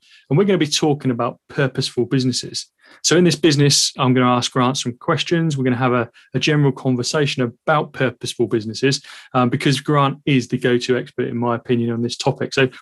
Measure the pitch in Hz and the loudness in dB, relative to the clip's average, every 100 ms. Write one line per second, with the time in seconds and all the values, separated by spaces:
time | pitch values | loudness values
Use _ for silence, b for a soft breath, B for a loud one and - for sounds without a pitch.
0 | b b b 143 202 180 151 - 160 147 | b b b 0 2 2 0 0 0 0
1 | 135 120 123 - _ - 135 - 131 - | -2 -2 -4 -6 _ -2 -2 -2 -4 -4
2 | 120 139 127 123 - - - _ b b | 0 0 0 -2 -6 -12 -14 _ b b
3 | - 160 175 147 165 143 143 - - - | 2 4 4 4 2 4 4 2 0 0
4 | 131 127 123 123 120 135 123 - 123 123 | 2 4 4 2 0 0 0 -2 -6 -6
5 | - 151 - 170 165 139 127 120 127 123 | -4 -2 0 0 0 0 0 0 0 0
6 | 117 b b 123 - 151 143 127 135 123 | -2 b b -2 0 2 2 0 -2 -2
7 | 120 156 143 - 120 - - 151 151 - | 0 -2 -2 -2 -4 -4 -2 0 -2 -2
8 | 127 - - - 113 120 107 107 135 135 | -4 -2 -12 -4 -2 0 -4 -2 0 0
9 | B B B 127 123 147 156 135 - 147 | B B B 0 0 2 0 0 0 2
10 | 139 143 - 135 117 120 127 123 123 123 | 0 -2 0 0 0 -2 0 0 0 -2
11 | - - 127 120 120 117 - 120 117 117 | -2 -6 -6 -4 -2 -4 -2 -2 0 -2
12 | 117 - 139 135 127 - 131 B | -4 -2 -4 -2 -4 -2 -2 B